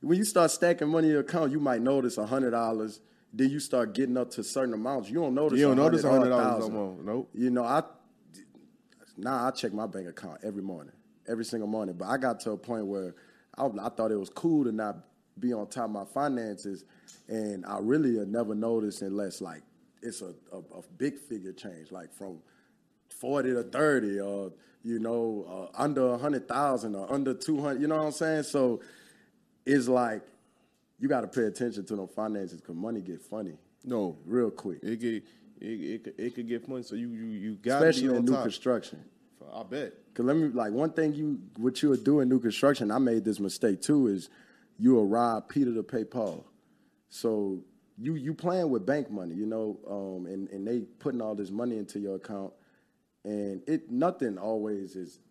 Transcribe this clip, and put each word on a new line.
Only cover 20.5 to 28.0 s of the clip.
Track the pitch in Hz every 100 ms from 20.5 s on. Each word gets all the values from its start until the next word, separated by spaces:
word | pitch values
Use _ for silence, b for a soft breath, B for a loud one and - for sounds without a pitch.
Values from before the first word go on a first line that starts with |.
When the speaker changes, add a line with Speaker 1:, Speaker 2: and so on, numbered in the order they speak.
Speaker 1:
a, | 92
a | 82 90 - 87
big | 139 143
figure | - 113 95
change, | 92 107 87 78
like, | 92 85
from | - 98 82 _ b b b b _ _
forty | - 123 143 127
to | 123
thirty, | 101 123 151 139 107 98
or, | 98 101 95 - b b
you | 117 117
know, | 113 117 117 107 85 92 90 -
uh, |
under | 143 135 127
a | 120
hundred | 143 139 -
thousand | 123 143 127 110 101
or | 95
under | 139 135
two | 127 - 151
hundred. | 143 131
You | 151
know |
what | 156